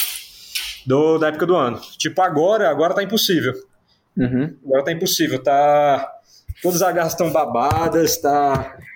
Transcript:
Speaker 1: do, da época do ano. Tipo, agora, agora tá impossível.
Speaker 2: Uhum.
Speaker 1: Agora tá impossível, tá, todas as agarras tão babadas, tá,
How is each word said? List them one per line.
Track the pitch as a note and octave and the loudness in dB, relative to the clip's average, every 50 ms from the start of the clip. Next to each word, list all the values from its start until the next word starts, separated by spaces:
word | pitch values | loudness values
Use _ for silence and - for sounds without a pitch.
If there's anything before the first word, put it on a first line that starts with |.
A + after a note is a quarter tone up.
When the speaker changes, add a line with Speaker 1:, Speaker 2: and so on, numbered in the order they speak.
| - - - - - - - - - - - - - - - - - | -6 -8 -8 -12 -16 -18 -20 -20 -18 -14 -12 -10 -10 -10 -12 -10 -4
Speaker 1:
do, | C3 C3 C#3+ D3+ D#3+ D#3+ D#3+ | 0 2 2 4 4 2 2
da | D#3 D#3 | 2 0
época | D3+ D#3 F#3 | 0 0 0
do | E3+ F#3 | 2 2
ano. | F3 C3+ A#2+ A2+ A2 - - - - | 2 2 0 -2 -6 -10 -14 -10 -8
Tipo, | - D#3 - - | -6 -4 0 0
agora, | F#3 F3+ E3+ C#3+ D#3 F#3 G#3+ A3 G#3 E3+ | 0 0 2 2 2 2 2 2 2 0
agora | D3 C#3 D#3 F3 F#3+ | 2 2 0 0 0
tá | G3+ | -2
impossível. | G3+ F#3+ G#3+ G#3+ - - F#3+ D#3 - B2+ - - - _ _ _ _ _ _ _ _ _ _ - | -2 -2 -2 -2 0 0 0 0 0 -2 -4 -6 -10 _ _ _ _ _ _ _ _ _ _ -2
Speaker 2:
Uhum. | B2+ B2 B2+ B2 C#3+ D#3 E3 - - | -2 0 0 -2 -2 -4 -6 -10 -4
Speaker 1:
Agora | C#3 C3+ C3+ C#3 | -2 0 0 0
tá | E3+ | 0
impossível, | E3 E3+ F#3+ F3 - - D#3+ C3+ C3 B2+ | -2 -4 -2 -2 -2 -2 -2 -2 -2 -2
tá, | - D3+ C#3 C#3+ D3 D3 D3 D3 D3 D3 C#3 B2+ - - - - _ _ _ - _ - - - | 0 2 2 4 4 4 4 4 4 4 2 0 -2 -6 -12 -16 _ _ _ -20 _ -16 -10 -4
todas | - F3 F3+ E3 | -2 -2 0 0
as | F#3 F3+ | 0 0
agarras | E3+ F3 E3 D#3+ D#3+ | 0 0 -2 -2 -2
tão | - F#3 D#3 | -2 -2 0
babadas, | D3 D#3+ D3 B2 A#2 - C#3 C#3+ D#3 D#3+ E3 E3 D#3 E3 E3 - - - | 0 0 0 0 0 0 0 0 0 0 0 0 2 2 2 2 0 0
tá, | - C#3+ C#3+ C#3+ C#3+ C#3 C3+ B2+ - - - - - - - | 0 0 2 2 2 2 0 -2 -4 -6 -12 -18 -20 -20 -20